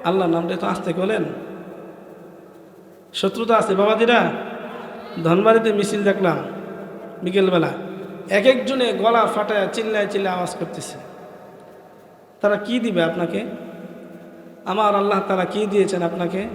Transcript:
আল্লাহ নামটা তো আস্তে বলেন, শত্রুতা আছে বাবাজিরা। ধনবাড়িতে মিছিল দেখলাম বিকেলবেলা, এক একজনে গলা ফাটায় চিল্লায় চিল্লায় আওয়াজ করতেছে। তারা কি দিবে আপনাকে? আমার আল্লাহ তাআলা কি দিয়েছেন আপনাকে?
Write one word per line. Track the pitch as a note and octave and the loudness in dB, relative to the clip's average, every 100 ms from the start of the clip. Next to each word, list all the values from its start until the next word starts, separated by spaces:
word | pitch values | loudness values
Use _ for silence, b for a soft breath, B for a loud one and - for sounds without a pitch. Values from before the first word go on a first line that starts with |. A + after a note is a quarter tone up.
আল্লাহ | E3+ F#3+ F3 | 2 2 2
নামটা | E3 E3+ F#3 | 2 0 -2
তো | G3 | -2
আস্তে | F#3 F#3 | -2 -2
বলেন, | E3 F#3+ A3 E3 - - - - - - - - - - - - - - - - - - | -2 0 0 -2 -6 -10 -14 -14 -14 -16 -18 -20 -20 -20 -20 -20 -20 -20 -20 -20 -20 -14
শত্রুতা | - G3 A#3 A3+ A3 | -2 -2 0 2 4
আছে | - | 4
বাবাজিরা। | F#3+ G#3 A3 A#3 A#3 E3+ - - - - - - - - - | 4 4 4 4 4 4 -2 -8 -10 -12 -12 -12 -14 -12 -2
ধনবাড়িতে | D#3+ F3+ G#3+ A3+ A3 | 2 6 6 6 4
মিছিল | G#3 G3+ G#3 | 2 0 2
দেখলাম | G3+ G3 F3+ D3 - - - - - - - - | 2 4 2 0 -4 -10 -12 -12 -12 -14 -14 -8
বিকেলবেলা, | F3+ F#3+ F#3+ F3 D3 - - - - - - | -2 2 4 4 2 -4 -10 -12 -12 -14 0
এক | G3 A#3+ | 4 6
একজনে | B3+ G#3+ C4 A#3+ | 4 0 0 0
গলা | F#3+ G#3+ A#3 G#3 | 2 4 4 2
ফাটায় | G#3 G#3 G#3 F#3 | 0 0 0 0
চিল্লায় | A#3 A3 G#3+ G3 | -2 -2 0 0
চিল্লায় | G3+ G3 | 0 0
আওয়াজ | F3+ F3 - | -2 -4 -6
করতেছে। | E3 - - - - - - - - - - - - - - - - - | -8 -8 -12 -14 -16 -18 -18 -20 -20 -20 -20 -20 -20 -20 -20 -20 -20 -2
তারা | G#3 G3+ | 0 0
কি | G#3 B3 | -2 -2
দিবে | A3+ F3+ | 0 0
আপনাকে? | E3 F3+ E3+ F#3+ A#3+ - - - - - - - - - - - | 0 -2 -4 -4 -6 -10 -14 -16 -16 -16 -18 -18 -20 -20 -20 -12
আমার | - G3 G#3+ | -4 2 4
আল্লাহ | G3+ G3+ G3 F#3+ | 4 2 0 2
তাআলা | F#3+ | 0
কি | F3+ G#3 G#3 | 0 -2 2
দিয়েছেন | G3+ F#3 F3+ | 2 2 2
আপনাকে? | E3+ F3+ F3 F#3+ A3 | -2 -2 -2 -2 -6